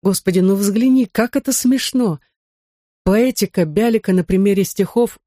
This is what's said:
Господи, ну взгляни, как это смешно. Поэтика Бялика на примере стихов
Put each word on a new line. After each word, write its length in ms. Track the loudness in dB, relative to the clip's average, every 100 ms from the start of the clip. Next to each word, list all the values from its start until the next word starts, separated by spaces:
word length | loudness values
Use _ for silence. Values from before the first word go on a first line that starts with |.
Господи, 360 | -2 -2 -2 0
ну 160 | 2
взгляни, 500 | 2 0 0 2 2
как 320 | 0 -2 -2 -2
это 160 | -4
смешно. 680 | -2 0 0 -2 -2 -2 -4 _ _ _ _ _ _ _ _
Поэтика 640 | 0 2 0 0 -4 -2 -2
Бялика 480 | 0 0 0 0
на 100 | -2
примере 400 | 0 0 2 0
стихов 540 | -2 -2 -2 0 -2 -4